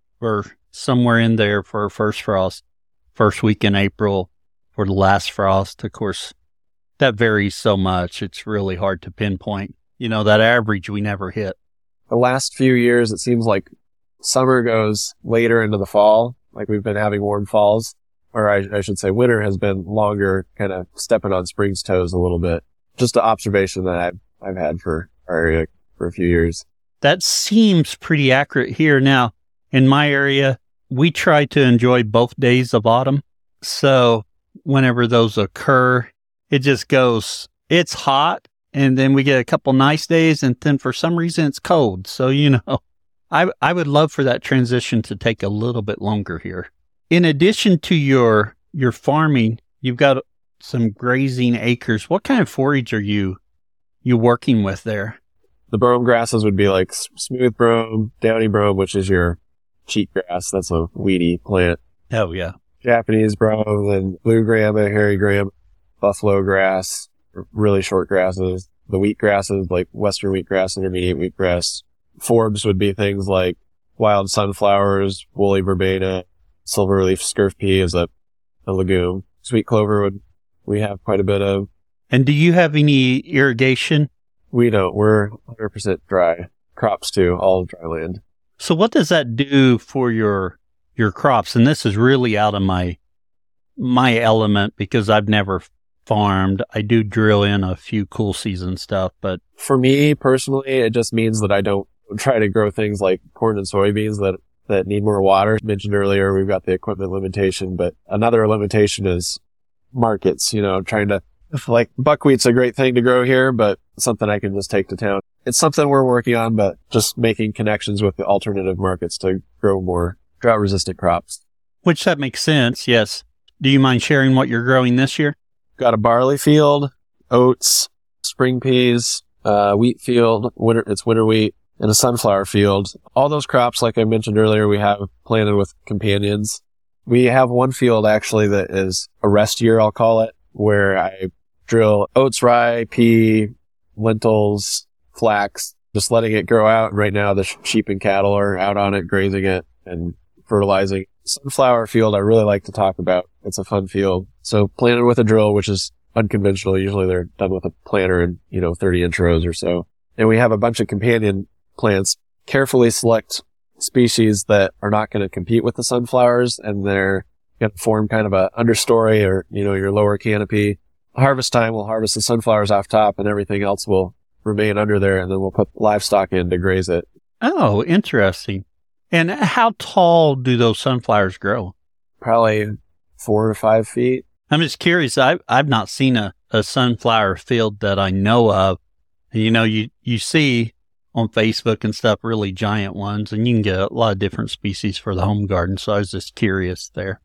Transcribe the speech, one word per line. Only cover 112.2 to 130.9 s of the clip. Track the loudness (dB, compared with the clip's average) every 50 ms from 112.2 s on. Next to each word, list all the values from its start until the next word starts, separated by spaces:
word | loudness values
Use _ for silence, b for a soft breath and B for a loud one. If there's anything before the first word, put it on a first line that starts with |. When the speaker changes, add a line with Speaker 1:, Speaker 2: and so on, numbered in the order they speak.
| 2 2 2 4 4
Speaker 2:
a | 2
great | 2 2 2 0 0
thing | 0 0 2 2
to | 2
grow | 2 2 2 2 2
here, | 2 2 2 2 2
but | 2 2 0 0 0 -2 _ _ _ -6
something | -4 -4 -2 -2 -2 -2
I | -2 -2
can | -4 -4 -6
just | -6 -6 -4
take | -2 -2 -2 -4
to | -6
town. | -6 -4 -4 -4 -4 -6 _ _ _ -8
It's | -4 -2 0
something | 0 0 2 0 0 2
we're | 2 2 2
working | 2 2 0 0 0 0
on, | 0 0 0 0
but | 0 0 0 -2 -6 _ -4
just | -2 -2 -2 -2 -2
making | 0 0 0 0 0 -4 -4
connections | -4 -4 -2 -2 -2 -4 -4 -6 -4 -2
with | -2 -2 -2
the | -2 -2
alternative | 0 0 0 -2 -4 -4 -4 -4 -4 -4 -2
markets | -2 -4 -4 -4 -6 -10 -8 -6
to | -4 -2 -4 -4 -6 _ _ _
grow | 0 0 0 0
more | -2 -4 -2 -2 -2 -4 -6 _ _ _ _ -4
drought-resistant | 0 0 2 2 2 0 -2 -2 -4 -6 -6 -4
crops. | -2 0 0 -2 -4 -8 -18 -20 _ _ _ _ _ _ _ _
Speaker 1:
Which | -2 0 0 0 0
that | -2 -2 -2
makes | -4 -8 -6 -4
sense, | -2 0 2 2 2 0 -2 -4 -2 2
yes. | 2 2 2 0 -4 -12 -16 _ _ _ _ _ _ -4
Do | 0 2
you | 4 4
mind | 4 4 2 0
sharing | 0 0 2 2 4 4 2
what | 2 2 0
you're | -2 -2 0
growing | 2 2 2 2 2 2
this | 0 0 0 0 -2
year? | -2 -2 -2 _ _ _ _ _ _ _ _
Speaker 2:
Got | -2 0 0 2
a | 2
barley | 2 2 2 4 2 2 0 2
field, | 2 4 4 6 6 4 2 2 -2 -6 _ _ _ _ _ _ _ 0
oats, | 2 4 4 4 2 2 0 -2 0 -2 -2 -4 _ _ _ _ _ _
spring | -12 -8 -4 -2 -2 0 -2 -2
peas, | -2 0 2 2 2 2 2 0 -2 -4 -6 -8 -10 _ _ _ -2
uh, | 0 2 2 2 2 2
wheat | 2 2 0 0 -2
field, | -4 -2 2 2 2 2 2 0 -2 -6 -6
winter, | -2 0 0 0 0 0
it's | -4